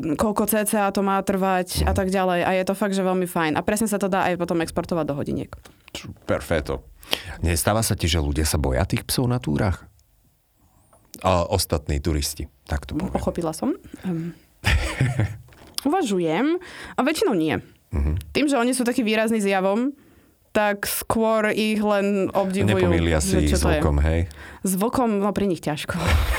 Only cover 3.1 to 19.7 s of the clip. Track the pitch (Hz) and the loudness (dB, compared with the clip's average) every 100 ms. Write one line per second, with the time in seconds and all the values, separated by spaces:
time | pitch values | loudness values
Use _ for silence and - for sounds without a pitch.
3.1 | 185 175 175 160 151 175 214 226 202 190 | 0 0 0 0 0 0 0 0 0 0
4.1 | 190 175 175 175 170 165 - 170 170 151 | 0 0 0 0 0 -2 -4 -2 -2 -2
5.1 | 143 - - - - - - _ - - | -4 -4 -4 -6 -14 -20 -20 _ -16 -14
6.1 | - - 92 - 82 69 69 - - - | -10 -2 -2 0 -2 -2 -6 -8 -20 -6
7.1 | - - - 87 87 - 107 113 107 85 | -6 -6 -4 0 0 2 0 0 0 0
8.1 | 82 71 78 78 76 69 64 - 123 - | 0 0 0 0 0 0 0 0 -2 -4
9.1 | - 123 123 160 143 110 87 - _ _ | -2 0 -2 -2 0 0 -2 -8 _ _
10.1 | _ _ _ _ _ _ _ _ _ _ | _ _ _ _ _ _ _ _ _ _
11.1 | - 92 90 85 98 - 80 - 71 85 | -2 2 2 2 0 0 -2 0 -2 0
12.1 | 78 71 - - _ - - - 302 - | 0 -2 -6 -12 _ -6 -6 -4 -6 -2
13.1 | 285 285 277 165 156 233 403 - - 190 | -2 -2 -4 -4 -2 -4 -4 -8 -12 -6
14.1 | 165 170 165 _ _ - - - - 127 | -6 -6 -10 _ _ 0 0 0 0 0
15.1 | 127 107 - - - - - 277 381 269 | 0 -2 -4 -18 -20 -20 -6 0 0 2
16.1 | 190 165 165 285 359 - - - - 254 | 0 0 2 2 0 -4 -16 -8 -2 0
17.1 | 311 403 190 156 107 - - - 76 71 | 2 2 2 2 0 -4 -20 -6 -2 0
18.1 | 85 - - 285 269 247 254 240 254 220 | -2 -2 0 2 2 2 0 0 0 0
19.1 | 220 220 226 196 196 190 | 2 2 0 2 2 2